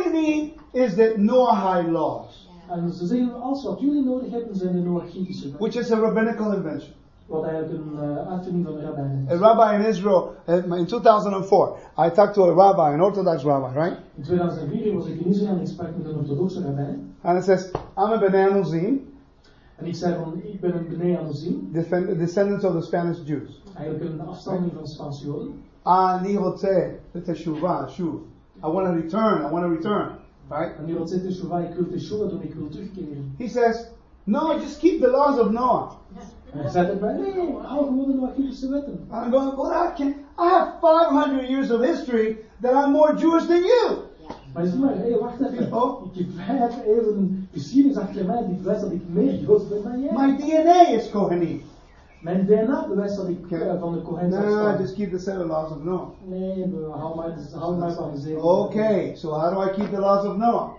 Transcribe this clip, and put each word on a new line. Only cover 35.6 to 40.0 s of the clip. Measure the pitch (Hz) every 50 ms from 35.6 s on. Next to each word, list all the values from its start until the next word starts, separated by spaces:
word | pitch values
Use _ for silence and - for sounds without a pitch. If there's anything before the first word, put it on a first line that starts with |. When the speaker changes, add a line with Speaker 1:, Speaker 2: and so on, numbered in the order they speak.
| - 247 214 - - - - - - - - - - - - - - -
Speaker 2:
En | - 147
hij | - -
zei | - 180 175 196
erbij, | 196 190 202 233
"Nee, | - 349 392 392 381 370 349 302 254 -
hou | 226 233 262 294 277
gewoon | 262 254 269 277
de | 277 262
Noachidische | 262 254 247 - 269 277 269 254 - 262 262
wetten." | 277 285 285 - - - - -
Speaker 1:
I'm | - - 233 240
going, | 240 269 277 269 269
"But | 269 -
I | 339 330 349 349 339 -
can, | -